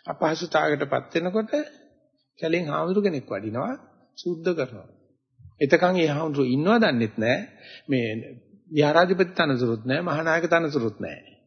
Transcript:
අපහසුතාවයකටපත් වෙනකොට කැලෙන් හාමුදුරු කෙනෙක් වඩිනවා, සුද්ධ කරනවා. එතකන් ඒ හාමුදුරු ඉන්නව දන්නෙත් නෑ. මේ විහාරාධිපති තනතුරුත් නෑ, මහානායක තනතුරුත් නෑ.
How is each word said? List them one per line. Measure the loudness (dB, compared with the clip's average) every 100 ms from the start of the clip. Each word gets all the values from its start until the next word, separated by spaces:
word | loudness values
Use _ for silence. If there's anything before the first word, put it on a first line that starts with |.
| -12
අපහසුතාවයකටපත් | -4 -2 -2 -2 0 2 0 0 -4 -2
වෙනකොට | -4 -2 -2 -2 -4 -4 -12 -20 _ _ _ _ -6
කැලෙන් | -2 -2 -2
හාමුදුරු | -2 0 0
කෙනෙක් | 0 -2 -6
වඩිනවා, | -8 -6 -6 -6 -6 -12 _ _ -12
සුද්ධ | -8 -4 -2
කරනවා. | -2 -4 -8 -20 _ _ _ _ _ -18
එතකන් | -2 4 4 4 2
ඒ | 2
හාමුදුරු | 0 -2 0 2
ඉන්නව | 2 4 4
දන්නෙත් | 4 2 0 0
නෑ. | 0 0 -4 -16 -20 -14
මේ | -2 -2 0 -4 -10 -16 _ -20 -4
විහාරාධිපති | 2 4 6 4 2 0
තනතුරුත් | 0 0 2 0 -2
නෑ, | -2 -2
මහානායක | -2 -2 0 0 2
තනතුරුත් | 2 2 0 -2 -4
නෑ. | -10 -12 -20 -20